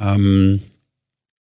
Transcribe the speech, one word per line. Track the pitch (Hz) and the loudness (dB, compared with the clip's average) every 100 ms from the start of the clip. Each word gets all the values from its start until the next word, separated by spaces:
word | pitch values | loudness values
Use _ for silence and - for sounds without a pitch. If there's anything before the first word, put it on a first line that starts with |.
Ähm, | 104 98 98 98 95 98 - _ _ _ _ _ _ _ _ | -4 -2 0 2 0 -2 -6 _ _ _ _ _ _ _ _